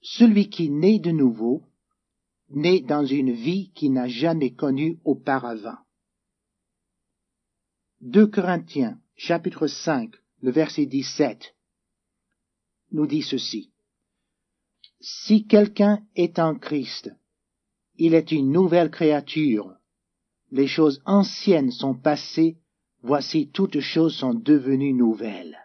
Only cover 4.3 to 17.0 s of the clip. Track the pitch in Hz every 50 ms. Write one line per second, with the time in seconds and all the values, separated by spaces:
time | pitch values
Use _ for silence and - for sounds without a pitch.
4.3 | 165 165 143 123 123 - - 143 135 135 156 160 165 165 _ 156 135 135 - -
5.3 | 135 131 127 120 117 110 101 113 120 - _ _ _ _ _ _ _ _ _ _
6.3 | _ _ _ _ _ _ _ _ _ _ _ _ _ _ _ _ _ _ _ _
7.3 | _ _ _ _ _ _ _ _ _ _ _ _ _ _ - 123 120 202 214 208
8.3 | 208 202 175 185 180 170 165 - - 143 127 110 - - _ _ _ _ - -
9.3 | 170 165 170 185 - - 156 143 - - - 170 151 131 113 113 - _ _ _
10.3 | _ _ - 131 123 156 160 151 - - 147 127 120 139 135 - - - 147 127
11.3 | 104 _ - - _ _ _ _ _ _ _ _ _ _ _ _ _ _ _ _
12.3 | _ _ _ _ _ _ _ _ _ _ _ _ - 151 151 139 143 156 139 -
13.3 | 135 127 - - - 107 - _ _ _ _ _ _ _ _ _ _ _ _ _
14.3 | _ _ _ _ _ _ _ _ _ _ - _ _ _ - - - - - -
15.3 | 214 214 214 - - 208 208 208 - - 202 208 208 208 - _ _ - 175 165
16.3 | - - 165 160 151 135 - - 151 147 127 113 - -